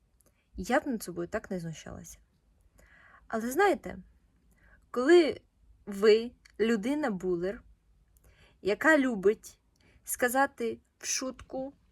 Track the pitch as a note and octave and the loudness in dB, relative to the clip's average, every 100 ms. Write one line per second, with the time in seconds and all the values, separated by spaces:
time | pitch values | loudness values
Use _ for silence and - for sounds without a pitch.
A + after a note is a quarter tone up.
0 | _ _ _ _ _ - F3+ B3+ D4+ A3+ | _ _ _ _ _ -14 -2 -2 0 -8
1 | - E3+ E3+ A3 - F#3 E3 D#3 - - | -8 -10 -8 -8 -8 -8 -8 -12 -14 -16
2 | E3+ - _ _ _ _ _ _ - _ | -18 -20 _ _ _ _ _ _ -20 _
3 | - - _ A3+ A3+ C4+ G4+ C4+ F3+ F#3+ | -20 -20 _ -6 -4 2 2 2 -4 -14
4 | F#3 _ _ _ _ _ _ - _ - | -18 _ _ _ _ _ _ -20 _ -2
5 | B3+ F4 D4+ - _ _ _ _ - G3 | 6 6 6 -2 _ _ _ _ -14 0
6 | G#3+ G#3+ A#3 - _ _ A3+ A#3 G#3+ D4 | 4 4 4 -12 _ _ 0 0 0 -2
7 | D4 F#3+ F#3 F3 F3+ A#3+ - _ _ _ | -2 -4 -4 -2 -4 -6 -14 _ _ _
8 | _ _ _ _ - _ - G3+ C#4+ D#4 | _ _ _ _ -20 _ -4 0 4 4
9 | C4 A3 F#3 A3 - - _ _ _ _ | 4 2 0 0 -6 -20 _ _ _ _
10 | - - B3 B3+ C#4 - A#3 A#3 _ _ | -12 -4 0 2 0 -2 -8 -8 _ _
11 | - - C4 B3+ - C4 C4+ C#4+ _ | -8 -6 -6 -10 -12 -10 -10 -14 _